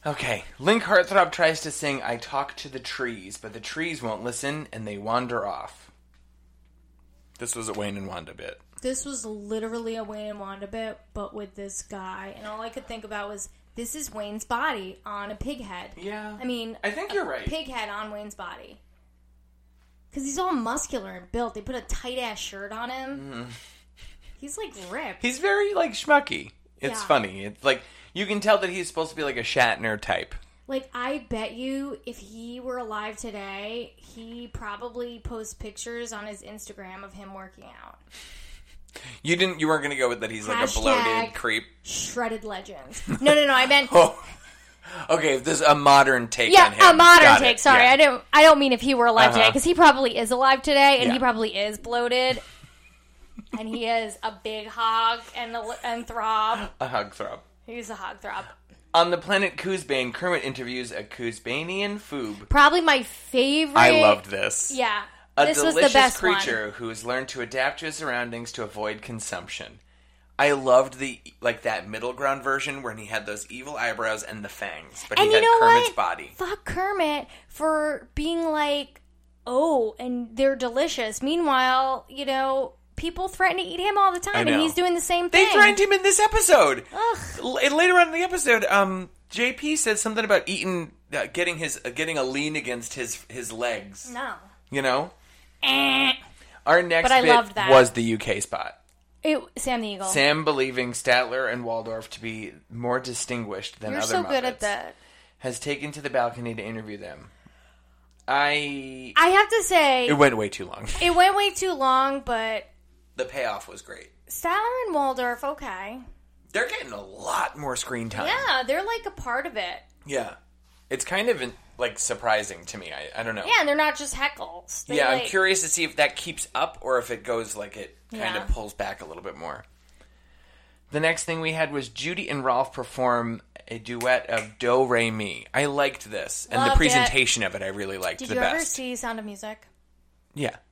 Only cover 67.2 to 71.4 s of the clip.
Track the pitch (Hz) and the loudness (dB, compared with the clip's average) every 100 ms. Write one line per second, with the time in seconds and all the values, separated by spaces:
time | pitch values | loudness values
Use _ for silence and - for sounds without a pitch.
67.2 | 131 - 113 131 135 143 160 151 151 123 | -4 -8 -6 -2 -2 -2 -10 -8 -6 -4
68.2 | 120 117 117 - 107 104 107 107 - 113 | -4 -8 -10 -10 -10 -6 -8 -8 -12 -12
69.2 | - 90 92 - - - _ _ _ _ | -10 -10 -10 -14 -14 -18 _ _ _ _
70.2 | _ - 143 139 131 127 135 127 135 117 | _ 0 2 2 6 4 4 -4 -10 -10
71.2 | - _ | -18 _